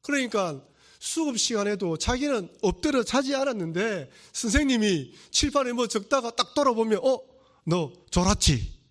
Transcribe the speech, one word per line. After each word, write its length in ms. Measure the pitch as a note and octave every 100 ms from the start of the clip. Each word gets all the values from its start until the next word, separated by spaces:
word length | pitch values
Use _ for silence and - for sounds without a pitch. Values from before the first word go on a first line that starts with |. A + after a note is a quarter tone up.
그러니까 640 | - C#4+ B3 G#3 F3+ C#3 - _ _ _
수업 380 | - - D4+ A#3
시간에도 600 | - A3 G3+ G3+ F#3+ D#3+
자기는 520 | - B3 D4 B3 E3+ -
엎드려 420 | G3+ F3+ D4+ C4+
자지 320 | A3+ B3 C4+ C4+
않았는데 720 | C4+ A3+ E3 E3 A3 F#3+ C3+ - -
선생님이 800 | - A#3 B3 C#4+ A#3+ G#3+ E3 B2+ - -
칠판에 440 | - D4 C#4+ B3
뭐 140 | A#3+ A#3
적다가 440 | G#3+ G3+ C#4 A#3
딱 240 | - - -
돌아보면 440 | C#4 A3+ A3+ G3+
"어? 180 | B3+ B3 - _ _ _ -
너 280 | F3 D3 - _
졸았지?" 680 | - F3+ G3+ - B2+ - - _